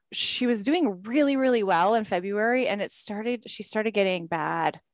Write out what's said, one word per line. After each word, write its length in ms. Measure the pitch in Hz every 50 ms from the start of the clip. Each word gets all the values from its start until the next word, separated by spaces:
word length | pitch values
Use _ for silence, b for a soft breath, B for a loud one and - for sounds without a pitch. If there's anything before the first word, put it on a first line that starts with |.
| B -
she 360 | - - - - - - 247 247
was 160 | 240 214 196
doing 400 | 240 311 359 330 226 190 180 190
really, 340 | 214 240 302 294 277 277 269
really 240 | 262 262 247 233
well 320 | 202 190 185 165 175 196 226
in 100 | 233 214
February. 640 | 196 202 180 180 196 202 208 214 233 247 254 247 -
And 140 | 196 208
it 100 | 190 -
started, 520 | - - - - 208 208 220 240 247 226 - -
she 140 | - -
started 300 | 208 - - 214 214 226
getting 340 | 202 208 196 190 185 175 170
bad. 560 | 165 170 160 151 156 170 165 160 156 - - _ _